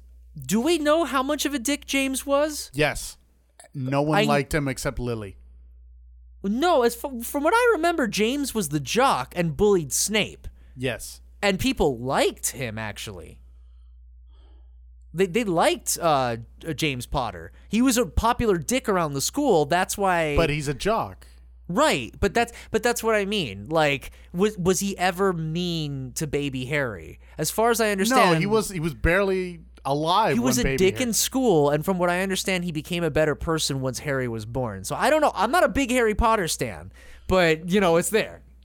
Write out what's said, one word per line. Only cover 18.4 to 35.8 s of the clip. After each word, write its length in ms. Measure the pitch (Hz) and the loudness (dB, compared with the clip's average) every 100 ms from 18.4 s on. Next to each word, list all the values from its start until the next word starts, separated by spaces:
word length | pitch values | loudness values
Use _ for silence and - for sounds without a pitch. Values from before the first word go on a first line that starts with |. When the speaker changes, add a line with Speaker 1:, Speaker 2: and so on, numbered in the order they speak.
| 233 175 | 2 0
Speaker 1:
dick 320 | 143 254 254 | 0 -2 0
around 240 | 190 160 | 0 0
the 80 | 139 | -2
school. 420 | - - 294 170 | -4 0 4 4
That's 320 | 143 175 185 - | 4 2 0 0
why 400 | 196 175 156 147 | 0 2 0 0
Speaker 2:
But 140 | 160 | 0
he's 180 | 147 143 | 0 -4
a 60 | |
jock. 520 | 139 190 220 110 92 - - - - - | -4 -2 -2 -4 -10 -20 -20 -20 -18 -6
Speaker 1:
Right, 460 | 180 302 180 110 - | 0 2 2 -4 -4
but 140 | 202 | -2
that's, 180 | 233 233 - - | 0 -2 -4 -6
but 120 | 214 | -2
that's 200 | 233 240 | 0 0
what 120 | 226 | 0
I 100 | 214 | 0
mean. 460 | 196 214 135 98 104 | 0 -2 -4 -6 -2
Like, 400 | 160 151 139 - - - | 2 2 0 -6 -18 -10
was, 220 | 175 208 214 | 0 0 2
was 200 | 175 180 | 0 0
he 160 | 202 190 | -2 -2
ever 340 | 180 180 196 | -2 2 0
mean 800 | 175 160 165 180 165 151 139 131 - | 0 -4 -4 -2 -4 -4 -6 -8 -8
to 100 | 156 | -4
baby 400 | 143 143 131 127 | -2 -2 -4 -4
Harry? 520 | 147 131 95 80 - - - | -2 -2 -6 -14 -20 -14 -6
As 120 | 151 | -4
far 200 | - 226 | 0 2
as 100 | 226 | 2
I 100 | 220 | 0
understand, 440 | 202 214 254 202 | 0 2 4 4
Speaker 2:
No, 40 | 160 | 4
he 60 | 196 | 2
was, 220 | 220 202 | 0 0
he 100 | 190 | -4
was 140 | 165 | -6
barely 640 | 117 165 180 196 190 185 170 - - - | -2 2 2 2 -2 -4 -10 -18 -8 -4
alive 480 | 147 156 185 214 | 0 2 4 4
Speaker 1:
he 60 | 185 | 2
was 180 | 247 247 | 2 2
Speaker 2:
when 80 | 180 | 0
Speaker 1:
a 20 | |
Speaker 2:
baby 60 | 135 | 2
Speaker 1:
dick 180 | 185 - | 2 2
Speaker 2:
Harry 100 | 247 | 0
Speaker 1:
in 40 | |
school, 580 | 208 - 262 247 165 143 | 0 -2 0 4 4 4
and 140 | 147 | 2
from 140 | 156 185 | 0 0
what 120 | 175 | 0
I 100 | 175 | 0
understand, 420 | 196 185 - 185 | -2 -2 -2 -2
he 60 | 180 | -2
became 300 | 156 139 170 | -6 -4 -2
a 80 | 170 | 0
better 240 | 151 156 | 2 2
person 460 | 143 - 160 - 135 | 0 -2 -2 -2 -2
once 200 | 131 120 | -4 -4
Harry 280 | 151 135 123 | -4 -4 -4
was 160 | 113 | -6
born. 400 | 110 127 120 95 | -6 -6 -6 -6
So 100 | 92 143 | -8 -2
I 140 | 220 | 2
don't 100 | 311 | 4
know. 100 | 285 | 2
I'm 160 | - 262 | 2 0
not 140 | 339 | 2
a 40 | 311 | 2
big 220 | 202 | 2